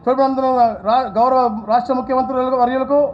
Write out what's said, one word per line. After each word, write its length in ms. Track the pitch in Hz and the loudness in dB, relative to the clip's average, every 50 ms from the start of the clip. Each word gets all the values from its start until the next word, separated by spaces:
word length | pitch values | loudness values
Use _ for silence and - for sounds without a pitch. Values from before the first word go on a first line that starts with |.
తోడ్పడినందున 460 | - 233 254 262 269 269 269 262 262 262 254 254 240 226 214 - 180 202 | 0 0 0 2 2 0 0 0 0 0 2 2 2 2 0 -2 -2 0
రా-, 180 | 226 254 262 220 185 | 0 0 0 -2 0
గౌరవ 240 | 214 233 254 262 254 247 240 214 214 214 202 | 0 2 2 4 2 2 0 -2 -4 -4 0
రాష్ట్ర 260 | 220 247 240 - 262 | 0 0 0 0 -4
ముఖ్యమంత్రి 420 | 254 240 262 262 254 254 - 269 254 254 254 262 254 247 | -4 -2 -2 -2 -2 -2 -2 -2 -2 -2 -2 0 0 0
వర్యులకు 360 | 240 254 262 262 262 285 285 294 277 | 0 0 -2 -2 0 0 0 0 0